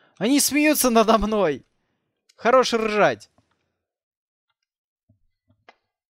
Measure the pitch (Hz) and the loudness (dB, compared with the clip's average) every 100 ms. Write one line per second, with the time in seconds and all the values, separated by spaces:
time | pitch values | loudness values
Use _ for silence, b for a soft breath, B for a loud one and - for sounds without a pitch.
0 | _ - 196 285 - 277 302 285 254 226 | _ -8 -2 0 0 0 0 0 0 2
1 | 214 220 214 214 175 135 _ _ _ _ | 2 0 0 -2 -4 -4 _ _ _ _
2 | _ _ _ _ 220 262 240 226 220 208 | _ _ _ _ 0 2 2 -2 -2 0
3 | 165 110 - _ _ _ _ _ _ _ | 0 0 -10 _ _ _ _ _ _ _
4 | _ _ _ _ _ _ _ _ _ _ | _ _ _ _ _ _ _ _ _ _
5 | _ _ _ _ _ _ _ _ _ _ | _ _ _ _ _ _ _ _ _ _